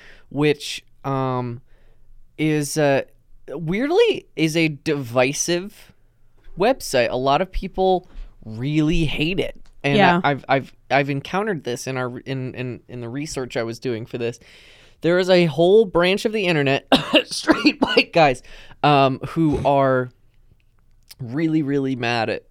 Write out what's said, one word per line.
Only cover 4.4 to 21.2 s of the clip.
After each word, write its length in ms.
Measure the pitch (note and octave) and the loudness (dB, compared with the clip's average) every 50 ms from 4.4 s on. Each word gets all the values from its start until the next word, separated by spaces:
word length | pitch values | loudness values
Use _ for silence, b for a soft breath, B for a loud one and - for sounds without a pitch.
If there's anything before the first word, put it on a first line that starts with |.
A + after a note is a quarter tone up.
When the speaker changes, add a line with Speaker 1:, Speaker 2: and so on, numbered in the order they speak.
| D#3+ D#3+ D3+ | -2 0 2
Speaker 1:
a 100 | E3+ D#3+ D#3 | 0 0 0
divisive 1200 | D3 C3 - D#3+ D3 C#3+ C3 A2+ A#2+ B2+ B2+ C3+ C#3+ - - - F3 F3 F#3+ G#3 - - - - - _ _ _ _ _ _ - _ - - - - | -2 -4 -4 -4 -2 -2 -4 -2 2 2 2 2 0 -4 -4 -2 -2 -4 -4 -8 -16 -20 -20 -20 -20 _ _ _ _ _ _ -20 _ -20 -20 -16 -4
website. 520 | E3 G3 A#3+ C4+ C4 - - - B2 A#2 - | 0 0 0 0 0 -4 -2 0 0 0 0
A 40 | G#2+ | -2
lot 260 | B2+ C3 C3+ C#3 D#3+ | -2 0 2 2 2
of 100 | F#3 - | 0 -2
people 580 | - - - F#3 - F#3+ F#3+ F#3 F#3 F3 - b b b b b b b - | -4 -6 -6 -6 -4 0 2 2 2 0 -2 b b b b b b b -16
really 600 | A2 A2 A2+ B2+ D3 D3+ D#3 D3+ D#3 F3 E3 E3 | -14 -10 -6 -6 -2 0 2 2 2 2 2 0
hate 340 | C3+ - - D3+ E3+ F#3+ - | 0 0 -2 -2 -2 -2 -2
it. 160 | - - - - - - - - - | -4 -6 -8 -14 -20 -20 -18 -6 -2
And 140 | C#3 C#3+ | 0 4
Speaker 2:
Yeah. 240 | G#3 F#3+ F3+ F3 E3+ - | 4 6 6 4 4 2
Speaker 1:
I, 80 | C#3+ | 0
I've, 140 | C#3+ B2 - - | -2 -2 0 0
I've, 240 | C#3 C3+ A#2+ - - _ _ - | 0 0 0 -6 -18 _ _ 0
I've 180 | B2+ C#3 C#3+ C#3 | 0 0 2 0
encountered 540 | C#3 C#3 - - - F#3+ G#3+ A3+ F#3 C#3 - | -4 -6 -6 -4 -4 -4 -2 -2 -4 -4 -4
this 240 | A#2+ A#2+ - - | -6 -8 -6 -6
in 100 | B2+ C3 | -6 -6
our, 220 | B2+ B2+ A#2+ B2 B2 | -4 -4 -6 -8 -10
in, 340 | - - C3+ C3 B2+ B2+ - | -10 -8 -8 -6 -6 -8 -8
in, 260 | A#2 B2+ B2+ A2+ - _ | -8 -8 -8 -10 -12 _
in 140 | - A#2 B2 | -14 -12 -12
the 80 | A#2 A2+ | -10 -8
research 460 | A#2+ C#3+ D3+ D#3+ - C#3+ B2+ - - | -8 -8 -8 -8 -6 -8 -8 -6 -4
I 60 | B2+ A2+ | -6 -4
was 160 | A2+ A#2 - | -4 -6 -6
doing 260 | - C3 A#2 G#2+ F#2+ | -6 -6 -6 -6 -8
for 120 | - - | -10 -8
this. 220 | B2 A#2+ A#2 A2+ - b b b b b b b b b b b b | -6 -6 -6 -6 -8 b b b b b b b b b b b b
There 180 | - D#3+ F3 F3+ | 0 0 2 2
is 100 | F#3 F3+ | 4 4
a 160 | F#3 F3+ F3 | 6 6 6
whole 400 | D#3+ C3 D#3 E3+ F3+ G3+ A3 A3+ | 4 2 2 4 6 6 6 6
branch 400 | F3+ - E3+ F3 F3+ G3 G3+ - | 4 2 2 2 2 2 0 -2
of 80 | A3 G#3+ | -2 -2
the 120 | A3 F#3 | 0 0
internet, 420 | F3 E3 D3 C#3 C3+ C#3 - - - C4 D#3 - | 0 2 2 2 2 0 0 2 2 2 2 2
<coughs> 160 | - - D4+ - | 0 0 0 0
straight 540 | - - - - D#4+ - - - D4+ - - | 0 -8 -6 0 0 0 2 2 0 2 2
white 300 | - - - D4 - - - | -2 2 2 0 0 2 2
guys, 280 | E3+ D#3 C#3 B2+ - b b b b b b b b - | 2 4 4 2 -2 b b b b b b b b 2
um, 360 | D3 D3 C#3 C#3 C3 C3+ - - - | 4 4 6 4 2 0 -4 -8 -6
who 300 | - E3 E3 D3+ C#3 - C#3+ | -2 0 0 2 0 0 0
are 440 | C#3+ C#3+ C#3 C3+ C3 C3 B2+ B2+ B2 _ _ _ _ _ _ _ _ _ _ _ _ _ _ _ _ _ _ _ _ - | 2 2 2 2 2 2 0 -2 -4 _ _ _ _ _ _ _ _ _ _ _ _ _ _ _ _ _ _ _ _ -18
really, 420 | - | -16